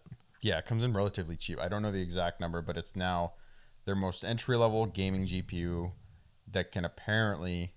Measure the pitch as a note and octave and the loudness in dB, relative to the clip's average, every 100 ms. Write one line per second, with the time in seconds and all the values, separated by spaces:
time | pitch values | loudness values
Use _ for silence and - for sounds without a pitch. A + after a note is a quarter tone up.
0 | - - - - G#2+ D#2+ - A2+ B2 G2 | -8 -18 -18 -4 0 0 0 2 2 2
1 | G2+ G2+ E2 E2 - C2 E2+ G#2 G#2+ G2 | 2 0 -4 -4 -4 -2 -2 0 0 0
2 | F2+ F2 F2 - E2+ E2 D#2 E2+ - F#2+ | 0 0 0 0 -4 -2 -2 -4 -4 -2
3 | F#2 F2 E2+ - - - - - - G2 | 0 2 0 -4 -18 -20 -20 -10 -2 0
4 | F#2+ F2+ F2+ A#2 - A#2+ A2+ A2 A2 F2+ | 0 -2 -2 -2 2 4 6 4 2 2
5 | F#2+ F#2+ F#2+ F2+ F#2 F2 F2 F2 F2 - | 2 2 0 -2 -2 -2 0 0 -2 -6
6 | - - - - - F#2+ F2 G2 F2 - | -16 -20 -20 -20 -4 -2 -2 -2 -4 -4
7 | - G#2+ G#2+ E2+ F2+ F2 F2 | 0 2 2 0 -2 -2 -4